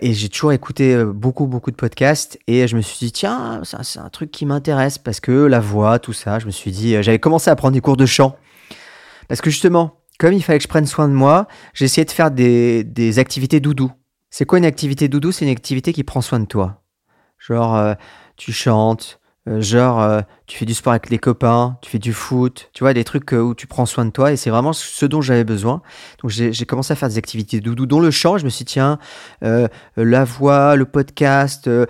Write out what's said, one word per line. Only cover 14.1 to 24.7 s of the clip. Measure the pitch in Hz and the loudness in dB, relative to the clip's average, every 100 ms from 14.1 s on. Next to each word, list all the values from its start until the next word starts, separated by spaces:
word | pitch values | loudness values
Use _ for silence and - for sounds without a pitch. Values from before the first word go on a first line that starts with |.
| _ _ | _ _
C'est | - 135 | -6 2
quoi | 180 | 2
une | 165 | 2
activité | - 143 139 143 | 0 -4 0 0
doudou ? | 143 165 | 0 -2
C'est | - 143 | -2 -2
une | |
activité | 117 - 131 170 | -2 -4 -4 -4
qui | 160 | -4
prend | - 131 | -4 -4
soin | - 123 | -2 -2
de | 104 | -2
toi. | 107 95 104 _ _ _ _ _ _ | -2 -4 -6 _ _ _ _ _ _
Genre, | - 117 113 110 | -4 -2 0 2
euh, | 107 104 - - _ - | 0 -2 -10 -20 _ -16
tu | - | -10
chantes, | 113 131 110 110 110 - - _ _ - | -4 2 2 2 0 -6 -20 _ _ -6
euh, | 110 | -4
genre, | 104 120 127 117 | 2 2 4 2
euh, | 107 107 98 _ - | 2 0 -4 _ -16
tu | - | -10
fais | 113 | -6
du | |
sport | 113 127 | -2 0
avec | 117 - | 0 0
les | 117 | -2
copains, | 127 113 117 117 123 123 | 0 0 2 2 0 -6
tu | - | -8
fais | 110 | -6
du | 117 | -6
foot, | 110 - 127 123 - - | -6 -4 -2 -2 -4 -18
tu | - | -2
vois, | 131 | 0
des | 120 | 0
trucs, | 113 139 - | -2 -6 -2
euh, | 120 | -2
où | 120 113 | 0 -4
tu | - | -8
prends | - 120 | -4 -4
soin | - 113 | -2 -4
de | |
toi. | 131 143 | 0 0
Et | 139 | 0
c'est | 123 | 0
vraiment | 113 147 | 0 0